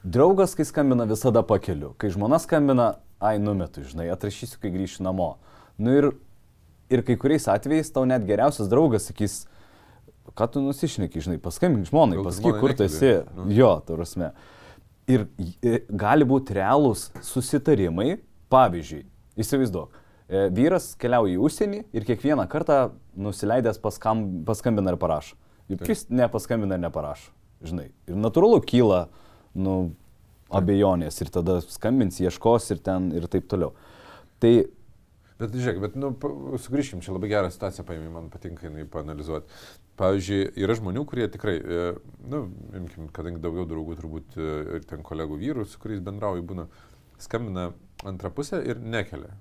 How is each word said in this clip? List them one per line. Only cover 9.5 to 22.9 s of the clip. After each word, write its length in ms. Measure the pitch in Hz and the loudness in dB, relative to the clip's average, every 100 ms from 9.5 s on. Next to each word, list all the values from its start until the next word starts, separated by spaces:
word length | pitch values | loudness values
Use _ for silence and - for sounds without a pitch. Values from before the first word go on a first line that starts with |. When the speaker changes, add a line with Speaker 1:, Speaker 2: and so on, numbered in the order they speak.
| - - _ - - - _ - - | -20 -20 _ -20 -20 -20 _ -20 -2
Speaker 1:
„Ką 120 | 117 | -2
tu 100 | 143 | 0
nusišneki, 580 | 139 135 165 - 87 80 | -2 -2 -4 -2 -4 -4
žinai, 160 | 80 80 | -4 -4
paskambink 480 | 87 - 180 117 87 | -6 0 2 2 2
žmonai, 260 | 151 139 87 | 4 4 4
Speaker 2:
Gal 80 | |
tu 60 | 95 | -2
Speaker 1:
pasakyk, 240 | 90 107 | 0 0
Speaker 2:
žmonai 60 | 107 | 2
Speaker 1:
kur 80 | 135 | 2
tu 140 | 127 | 2
Speaker 2:
nekeli? 20 | 98 | 0
Speaker 1:
esi.“ 400 | 78 131 98 - 90 | 4 4 4 0 -8
Speaker 2:
Nu. 160 | 92 | 2
Speaker 1:
Jo, 300 | 104 123 80 | 6 8 6
ta 120 | - | 0
prasme. 380 | 82 85 - 80 - - - - - _ _ - | -6 -6 -4 -6 -8 -20 -20 -20 -20 _ _ 2
Ir, 200 | 127 101 - 85 - | 2 2 -8 -10 -2
e, 220 | 117 113 - | 0 0 -2
gali 360 | 101 104 147 131 | -2 4 6 6
būt 240 | 135 135 | 4 2
realūs 580 | 98 98 139 139 104 - - | -2 2 4 4 0 -8 -14
susitarimai. 1000 | - 131 123 143 139 131 90 82 123 196 - - - | -6 -6 -2 0 4 4 2 0 -2 -4 -10 -20 4
Pavyzdžiui, 520 | 131 120 87 76 76 - - _ - | 6 6 2 -8 -12 -14 -20 _ -6
įsivaizduok, 520 | 107 139 123 87 69 - - _ _ | 0 2 0 -2 -8 -18 -20 _ _
e, 200 | 98 98 | 0 2
vyras 460 | 92 147 180 - - | 4 4 2 -2 -6
keliauja 380 | 120 123 104 90 | 2 2 2 2
į 40 | |
užsienį 380 | 139 - 208 202 - | 0 0 -2 -2 -6
ir 100 | 113 104 | -6 -2
kiekvieną 420 | 113 143 143 90 | 0 0 0 0
kartą 440 | 151 160 143 123 | -2 2 4 2